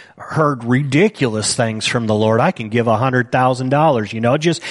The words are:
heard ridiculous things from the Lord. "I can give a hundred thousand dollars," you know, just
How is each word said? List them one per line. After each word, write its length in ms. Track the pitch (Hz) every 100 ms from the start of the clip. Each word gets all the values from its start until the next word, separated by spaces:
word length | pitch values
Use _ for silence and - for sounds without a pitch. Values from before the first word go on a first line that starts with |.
| - -
heard 480 | - - 151 135
ridiculous 880 | 117 127 143 135 208 - 131 107 107
things 320 | - 113 110 -
from 220 | 123 113
the 60 |
Lord. 260 | 107 110 113
"I 100 | 151
can 180 | - 110
give 200 | 117 117
a 80 | 110
hundred 360 | 131 127 117
thousand 360 | 135 127 127 131
dollars," 420 | 139 160 127 104
you 80 | 113
know, 160 | 120 143
just 240 | 160 165 -